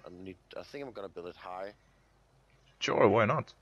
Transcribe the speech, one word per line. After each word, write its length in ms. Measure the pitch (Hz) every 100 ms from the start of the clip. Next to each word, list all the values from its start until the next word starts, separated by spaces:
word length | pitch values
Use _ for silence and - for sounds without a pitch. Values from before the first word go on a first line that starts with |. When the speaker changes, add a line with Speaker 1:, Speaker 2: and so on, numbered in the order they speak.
| -
Speaker 1:
I 40 |
need, 260 | 90 95 90 - -
I 60 |
think 240 | 90 147 135
I'm 60 |
gonna 160 | 104 98
build 160 | 87 87
it 100 | 85
high. 380 | 92 92 98 104 _ _ _ _ _ _ _ _ _ -
Speaker 2:
Sure, 300 | - - 110
why 180 | 107 107
not? 260 | 147 - -